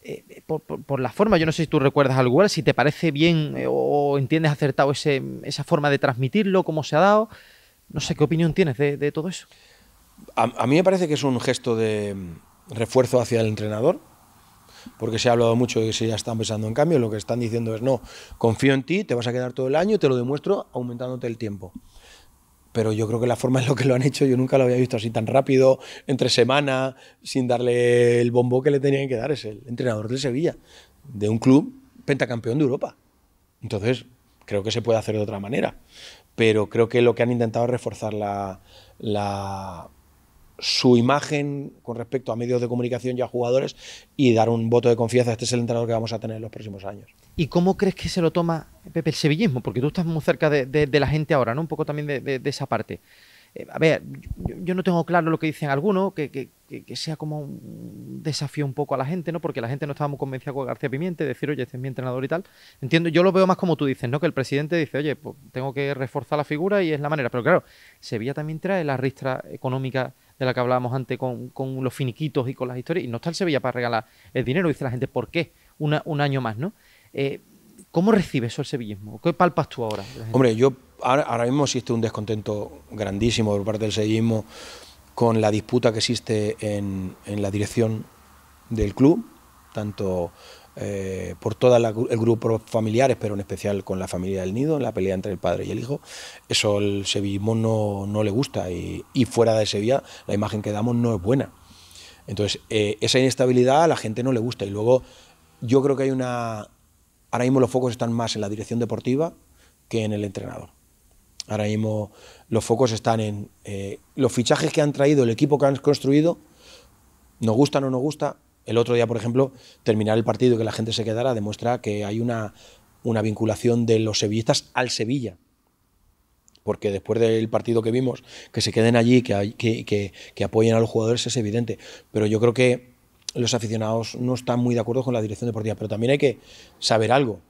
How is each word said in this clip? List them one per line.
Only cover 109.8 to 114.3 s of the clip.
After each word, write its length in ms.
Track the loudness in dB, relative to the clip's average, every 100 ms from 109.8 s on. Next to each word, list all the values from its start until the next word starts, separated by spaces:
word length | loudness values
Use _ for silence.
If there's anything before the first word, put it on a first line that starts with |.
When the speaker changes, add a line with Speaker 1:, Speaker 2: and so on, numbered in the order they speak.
| _
Speaker 2:
que 160 | -4
en 80 | -2
el 140 | -2 -4
entrenador. 460 | -6 -12 -12 -16 _ _ _ _ _ _ _ -8
Ahora 180 | -4 -2
mismo 460 | -2 -2 -2 -6 -12 -20 -20 _
los 160 | -2 0
focos 260 | 2 2
están 280 | 2 0 0
en, 300 | -2 -6 -10 _ -12
eh, 340 | -10 -10 -12 _ 0
los 160 | 0